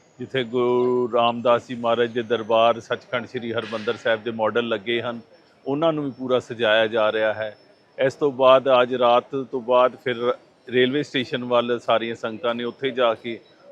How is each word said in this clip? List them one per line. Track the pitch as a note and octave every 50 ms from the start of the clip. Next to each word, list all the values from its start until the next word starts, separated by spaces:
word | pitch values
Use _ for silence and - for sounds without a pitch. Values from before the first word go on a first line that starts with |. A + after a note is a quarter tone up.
| _ _ _ -
ਜਿੱਥੇ | B2 A#2 - C3 B2
ਗੁਰੂ | A2 A#2+ B2+ B2 A#2+ B2 B2 B2 B2 B2 B2 B2 A#2 A2
ਰਾਮਦਾਸ | A#2+ A#2 A#2 A#2 A#2+ A2+ B2 A#2+ A#2 - -
ਜੀ | B2+
ਮਹਾਰਾਜ | A#2 A#2+ A#2 A#2 A#2 A#2+ A#2
ਦੇ | A2+ B2 A#2
ਦਰਬਾਰ | G#2+ A#2+ A2 A2 G#2 A#2 A2+ A2+ A#2 A#2 A2+
ਸੱਚਖੰਡ | A2 - B2 A#2+ - - - B2 A2+
ਸ੍ਰੀ | G2 - A#2+ A2+ A#2 A2
ਹਰਿਮੰਦਰ | A#2 A2 G#2+ A2+ A2 G#2 A#2 A2+
ਸਾਹਿਬ | A2 - A#2+ A2+ G#2+ G#2
ਦੇ | A#2+
ਮਾਡਲ | A2+ A2+ G#2+ G#2+ G#2+ A#2+ A#2+ A#2
ਲੱਗੇ | A2+ G#2+ F#2+ A#2 A#2 A#2 A2+
ਹਨ, | B2 A#2+ A#2 A2 _ _ _ _ _ _ _ _
ਉਹਨਾਂ | C3 C#3 D3 E3 E3 D#3
ਨੂੰ | D3+ D3
ਵੀ | C#3
ਪੂਰਾ | A#2 B2 C3 B2 B2+ A#2+
ਸਜਾਇਆ | A2+ - B2 A2 A#2+ G#2+ G#2+ A2+ A2
ਜਾ | A2 A2 A2+ G#2+ G#2+ G#2
ਰਿਹਾ | A2 A2 A2 G#2
ਹੈ। | G#2+ A2 G#2+ G#2 - _ _ _ _ _ _ _ -
ਇਸ | C3 C3+ -
ਤੋਂ | - D#3 C#3+ B2+
ਬਾਅਦ | A#2+ C3+ B2+ C3 C3+ C3 C3+ C3 B2 B2
ਅੱਜ | A#2+ B2+
ਰਾਤ | A#2+ B2 A#2+ A#2+ B2 A#2+ - C#3+
ਤੋਂ | C#3 C3 A#2 - C3
ਬਾਅਦ | A2 A#2 B2+ B2 B2+ B2+ A#2+ A#2+ -
ਫਿਰ | C3 B2 A2+ A#2+ B2 A#2+ - - _ _ _ _ -
ਰੇਲਵੇ | A2+ B2+ B2+ B2+ C3+ D3 C#3
ਸਟੇਸ਼ਨ | - - C#3 B2 - D3 B2+ B2
ਵੱਲ | B2 B2 A#2+ A#2 A#2+ B2 A2+
ਸਾਰੀਆਂ | - - A#2 A2 A2+ A#2 A2+
ਸੰਗਤਾਂ | - - A#2 A2 G#2+ - A#2 A#2
ਨੇ | A#2+ A#2+
ਉੱਥੇ | A#2 A2+ - C#3 C3+
ਜਾ | A#2+ B2+ B2 A#2 A2+
ਕੇ | A2 - A#2+ A2+ G2+ - _ _ _ - -